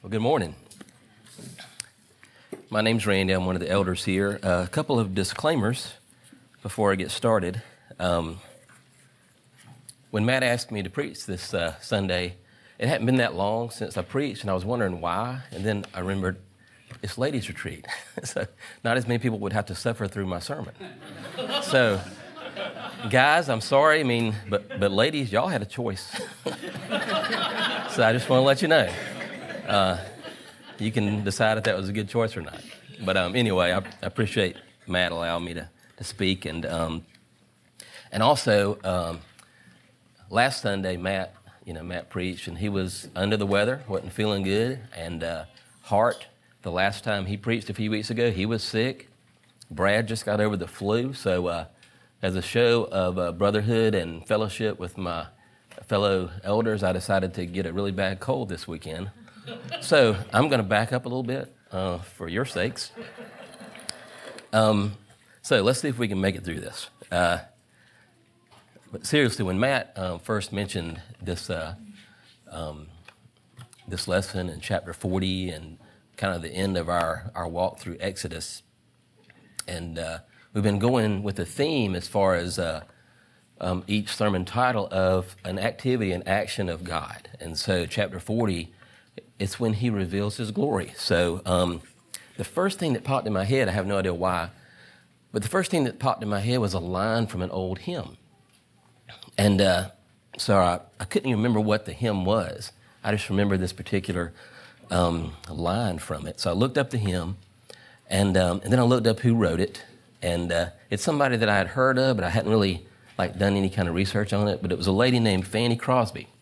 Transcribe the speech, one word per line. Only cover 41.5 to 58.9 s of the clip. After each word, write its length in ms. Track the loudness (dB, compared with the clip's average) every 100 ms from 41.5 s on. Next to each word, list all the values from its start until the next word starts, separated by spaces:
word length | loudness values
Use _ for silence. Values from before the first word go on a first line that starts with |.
| -20 -12
you 80 |
know, 100 | -10
Matt 260 | -8 -10 -8
preached, 380 | -6 -6 -6 -10
and 100 | -6
he 100 | -2
was 420 | -2 -2 -6 -10 -4
under 220 | 0 0
the 80 | 2
weather, 380 | 2 2 0 -4
wasn't 240 | -6 -6
feeling 300 | -2 0 0
good. 380 | 0 0 0 -4 -10 -12
And, 260 | -10 -6
uh, 220 | -6 -6 -10 -20 -20 _
Hart, 420 | 0 2 4 0 -10 _ _ _
the 80 | -6
last 320 | 0 0 0
time 240 | -4 -2 -2
he 100 | -4
preached 320 | -2 -2 -4
a 40 | -4
few 160 | -2
weeks 180 | -2 -2
ago, 220 | 0 0
he 160 | 2 0
was 160 | -2
sick. 460 | -2 0 0 -2 -16 _ _ _ _ _ -14
Brad 380 | 0 4 4 2
just 180 | -2 0
got 160 | 2
over 160 | 2 0
the 100 | -6
flu. 460 | -6 0 0 0
So, 320 | -4 0 0 0
uh, 200 | -4 -8 _ -20 _ _ _
as 120 | -2 -2
a 60 |
show 440 | -2 2 4 4 2
of, 340 | 0 0 0
uh, 140 | -2
brotherhood 600 | 2 2 2 2 4 4
and 320 | 2 -2 -8 -2
fellowship 540 | 0 0 -2 -4 -4
with 180 | -8 -6
my 300 | -6 -6 -8 -14 _ _ _ -20 -2
fellow 460 | 2 4 2 0 -8
elders, 380 | 0 0 2 2
I 100 | 0
decided 440 | 0 2 2 2 -4
to 100 | -6
get 220 | -4 -2
a 40 |
really 200 | -2 -2
bad 280 | 0 -2 -2
cold 300 | -2 -2 -2
this 180 | -8 -8
weekend. 440 | -10 -10